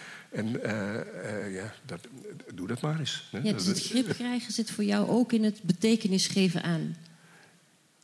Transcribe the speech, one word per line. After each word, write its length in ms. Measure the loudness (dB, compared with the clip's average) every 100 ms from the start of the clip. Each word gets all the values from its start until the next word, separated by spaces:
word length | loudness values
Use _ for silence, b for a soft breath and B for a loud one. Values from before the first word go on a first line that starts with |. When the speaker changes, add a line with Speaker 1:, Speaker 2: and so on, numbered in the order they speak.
| B B B
Speaker 1:
En, 340 | -4 -2 -2
eh, 360 | -2 -2 -2 -4 -6 -8 -8 -6 -6
eh, 80 | -6
ja, 180 | -8 -12 -12
dat, 220 | -12 -12 -16 -16 -16 -14
doe 140 | -10 -6
dat 140 | -2
maar 180 | -2 -2
eens, 280 | -2 -6 -8
hè. 60 | -4
Speaker 2:
Ja, 160 | 0
dus 120 | 2 2
Speaker 1:
Dat 100 | 0
Speaker 2:
het 100 | 0
grip 220 | 0 0
krijgen 460 | 0 -2 -2 -2
zit 180 | -4 -4
voor 120 | 0
jou 240 | 2 2 4
ook 240 | 4 4
in 100 | 4
het 180 | 4 2
betekenis 640 | 0 2 4 4 4 2 4
geven 360 | 4 4 4
aan. 320 | 0 0 0 -6 -12 B B B B B _ _ _ _